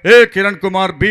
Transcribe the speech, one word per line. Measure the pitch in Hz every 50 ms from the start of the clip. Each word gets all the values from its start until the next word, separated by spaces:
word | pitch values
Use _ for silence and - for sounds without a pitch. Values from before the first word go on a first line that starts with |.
| -
ए | 170 226 240 233 226
किरण | - 185 196 202 202
कुमार, | 160 - 196 190 190 190 185 170
बी | 139 147 208